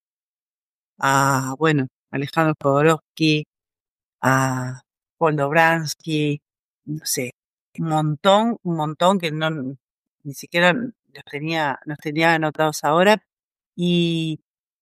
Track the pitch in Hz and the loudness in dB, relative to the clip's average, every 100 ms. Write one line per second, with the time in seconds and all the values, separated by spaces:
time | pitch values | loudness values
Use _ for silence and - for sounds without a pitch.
0 | _ _ _ _ _ _ _ _ _ - | _ _ _ _ _ _ _ _ _ -4
1 | 135 135 139 131 131 135 160 147 135 _ | 0 2 2 0 -2 -2 0 0 -2 _
2 | _ 135 143 165 160 151 139 139 156 156 | _ -8 -4 0 0 0 0 2 4 2
3 | _ - 156 151 - _ _ _ _ _ | _ -2 0 0 -4 _ _ _ _ _
4 | _ _ 127 131 131 127 127 127 _ _ | _ _ 0 2 0 -4 -8 -10 _ _
5 | _ - 156 151 139 165 165 165 151 - | _ -4 -2 0 0 4 4 2 -4 -10
6 | 165 151 147 147 _ _ _ _ - 156 | -6 -2 -2 -4 _ _ _ _ -12 -10
7 | - 143 123 - _ _ _ - 165 156 | -8 -6 -8 -12 _ _ _ -8 -2 0
8 | 151 147 196 202 233 226 175 165 151 151 | 0 0 4 4 2 -2 -4 -4 -4 0
9 | 175 196 170 156 160 156 127 139 _ _ | 2 2 -2 -4 -4 -4 -8 -12 _ _
10 | _ _ 147 - - 170 180 139 - - | _ _ -16 -14 -6 0 2 2 -4 -12
11 | _ - - 143 156 165 147 127 - 147 | _ -20 -12 -8 -4 -2 -2 -4 -8 -10
12 | 160 151 165 160 156 147 156 - 147 160 | -6 0 2 2 0 0 -2 0 0 4
13 | 196 214 - _ _ _ _ - 175 175 | 4 2 -2 _ _ _ _ -6 0 0
14 | 170 165 160 156 _ _ _ _ | 0 -2 -4 -6 _ _ _ _